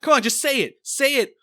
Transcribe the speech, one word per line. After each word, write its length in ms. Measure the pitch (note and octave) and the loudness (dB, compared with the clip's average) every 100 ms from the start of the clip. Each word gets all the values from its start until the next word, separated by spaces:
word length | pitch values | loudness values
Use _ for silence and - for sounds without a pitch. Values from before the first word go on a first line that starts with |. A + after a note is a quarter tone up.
Come 140 | D#4 | 2
on, 80 | C#4+ | 2
just 180 | A3 - | 2 -2
say 200 | D4+ C4+ | -2 0
it. 180 | D#3 - | -2 -8
Say 340 | - - C#4 C#4+ | -12 -2 0 2
it. 200 | A3 _ | -2 _